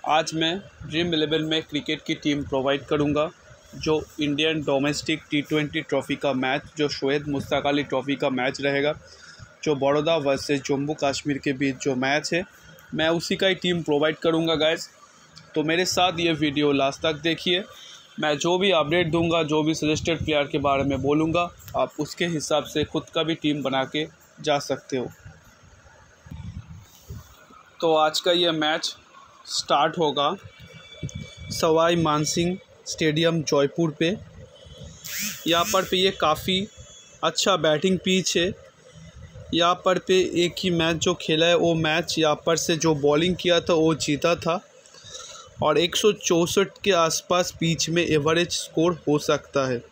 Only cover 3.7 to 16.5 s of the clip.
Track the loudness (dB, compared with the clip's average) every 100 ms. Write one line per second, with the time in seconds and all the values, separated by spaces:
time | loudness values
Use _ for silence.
3.7 | -6 -2 -2 -2 -4 -2 0 0 0 0
4.7 | 0 0 -2 -4 -6 -2 -4 0 -2 -2
5.7 | -6 -2 -4 -2 -4 -2 -2 -2 -2 -6
6.7 | -4 -4 -2 -2 -2 -2 -6 -2 -2 0
7.7 | 0 0 -4 -2 -2 -2 0 -2 -2 -2
8.7 | 0 -2 -4 -12 -20 -20 -20 -20 -6 -2
9.7 | 0 2 2 2 0 0 -2 0 -4 -2
10.7 | -4 -2 -2 -2 -2 -4 -4 -4 -2 -2
11.7 | -2 -2 0 0 0 0 -4 -4 -16 -20
12.7 | -20 -10 -2 0 0 -2 0 0 0 -2
13.7 | -2 0 2 2 2 0 2 0 2 2
14.7 | 0 -6 -18 -20 -20 -20 -20 -6 -2 0
15.7 | 0 0 2 0 2 0 0 0